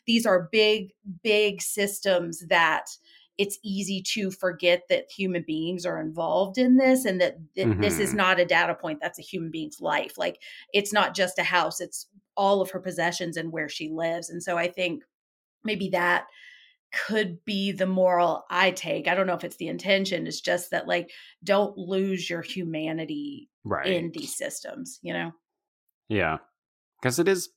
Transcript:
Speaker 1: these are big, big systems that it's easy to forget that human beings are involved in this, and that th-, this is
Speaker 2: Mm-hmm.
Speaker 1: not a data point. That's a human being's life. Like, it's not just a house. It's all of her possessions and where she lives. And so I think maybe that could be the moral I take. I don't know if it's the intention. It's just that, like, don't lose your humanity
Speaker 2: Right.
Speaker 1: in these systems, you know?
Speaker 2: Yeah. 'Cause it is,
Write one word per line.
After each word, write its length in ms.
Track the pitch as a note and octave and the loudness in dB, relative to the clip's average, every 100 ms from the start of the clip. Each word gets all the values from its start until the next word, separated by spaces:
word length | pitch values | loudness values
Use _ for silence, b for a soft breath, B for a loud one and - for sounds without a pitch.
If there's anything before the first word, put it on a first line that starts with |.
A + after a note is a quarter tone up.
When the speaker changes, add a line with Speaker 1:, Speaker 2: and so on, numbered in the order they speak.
| - | 2
Speaker 1:
these 200 | A#3 A3+ | 2 4
are 200 | F#3 E3 | 2 2
big, 420 | A3 G#3+ G#3+ G3 _ G3+ E3+ | 4 4 4 -2 _ -14 -6
big 400 | A3+ G#3 G#3 G3 | 2 4 2 0
systems 840 | - G#3 G3 - G3 F3+ E3+ E3 E3 | -6 -2 -2 -2 0 2 0 -6 2
that 420 | F3 D#3+ D#3 - - b b b - | 4 4 2 -4 -16 b b b -4
it's 220 | G3+ - G#3 | -2 -4 -6
easy 360 | G3 F#3+ F#3+ | -4 -2 -4
to 300 | F#3+ A3 G3 | -4 -4 -4
forget 520 | F#3+ F#3 F3 F3 F3 - | -2 -4 2 4 4 2
that 240 | F3+ - | -2 -2
human 320 | - F#3+ F3 E3 | -4 -2 -2 -4
beings 400 | D#3 E3 F3+ F3 | -4 -4 -4 -4
are 140 | E3 | -4
involved 580 | D#3 D#3+ E3 E3 F#3+ A3 | -6 -4 0 2 0 2
in 200 | B3+ B3+ | 6 8
this, 260 | C4 C4 | 8 4
and 160 | A#3 F#3 | 4 2
that 160 | F3 - - | 2 0 -10
th-, 140 | F#3 A#2 F#3+ | 0 2 4
this 180 | G#3 E3 | 2 2
is 120 | G3 | 0
Speaker 2:
Mm-hmm. 60 | G#3 | 2
Speaker 1:
not 220 | F#3 F3+ | 4 4
a 60 | F3 | 4
data 280 | E3+ E3+ | 4 2
point. 260 | - E3 D3+ | -2 -6 -6
That's 180 | E3+ - | -8 -8
a 40 | |
human 280 | - F#3 E3 | -10 -8 -6
being's 300 | D#3+ D3+ - | -6 -8 -6
life. 360 | E3 D#3 - - | -2 -2 -2 -4
Like, 220 | F3 - B B B | -6 -6 B B B
it's 200 | G3+ G3+ | -2 2
not 200 | G#3 F#3 | 2 2
just 240 | G3 F3+ F#3 | 2 -2 0
a 60 | |
house. 380 | E3 F3 D#3+ - | 0 2 2 -2
It's 260 | F3 - - G3 _ - | -10 -12 -14 _ _ 2
all 240 | G3 G3+ | 4 4
of 100 | F#3+ | 2
her 80 | F#3 | -4
possessions 560 | F#3 E3+ E3+ E3+ F3 D#3+ | -6 -2 -2 -2 -6 -6
and 160 | E3 | -6
where 160 | D#3+ D3 | -6 -6
she 220 | - D#3+ | -6 -8
lives. 400 | D#3+ E3 E3+ E3 | -4 -2 -2 -6
And 120 | F3 | -8
so 160 | F#3 E3+ | -4 -2
I 120 | F3+ | -2
think 340 | F#3 F3+ E3 - _ _ _ _ _ A3 | -2 -4 -4 -10 _ _ _ _ _ -6
maybe 240 | G3 F#3+ | -4 -2
that 380 | F3 F3 F3 - B B B B B _ | 0 2 0 -2 B B B B B _
could 500 | - - G#3+ G3 E3+ | -6 -2 0 -2 -4
be 300 | - G3 G3 | -6 -2 -2
the 120 | G3 F#3+ | 0 0
moral 600 | F#3+ F#3 F3 F3 D#3 - | 4 4 6 4 0 -2
I 220 | F3+ F#3+ | 2 2
take. 340 | F#3 A3+ F3 E3+ | 2 -4 -2 0
I 60 | F3+ | 0
don't 120 | F#3+ | 0
know 60 | E3+ | -2
if 80 | |
it's 140 | F3 - | -4 -8
the 100 | D#3+ | -8
intention. 600 | E3 F#3+ G3 F#3+ F3 D#3+ | -4 0 2 2 -4 -6
It's 120 | D#3 | -6
just 320 | F3+ F3 - | -2 -2 -2
that, 160 | E3 F3 | -6 -2
like, 240 | F3 E3+ B B B | -2 -4 B B B
don't 340 | F3 G3 G3+ G3+ | 0 2 2 -2
lose 520 | F3 F#3+ G3 F#3+ E3 | -4 0 0 -2 -4
your 120 | E3+ | -6
humanity 1080 | E3 F#3 E3+ D#3 D#3+ D#3+ D#3 D3+ D3 C#3 - _ G#2 | -6 -8 -6 -4 -4 -6 -6 -8 -8 -12 -18 _ -6
Speaker 2:
Right. 220 | D#2+ F#3 | -4 -2
Speaker 1:
in 240 | F3 E3 | -2 -2
these 200 | - - | -8 -10
systems, 640 | - - - - - - - | -8 -8 -8 -12 -12 -14 -12
you 100 | E3+ | -8
know? 220 | E3+ E3 E3 _ _ _ _ _ _ - | -6 -8 -10 _ _ _ _ _ _ -4
Speaker 2:
Yeah. 300 | G#2+ E2 D#2 - _ _ _ _ - | 0 0 -2 -8 _ _ _ _ -4
'Cause 160 | B2+ C3 | -2 2
it 80 | F3 | 2
is, 220 | F#3 - | 2 -2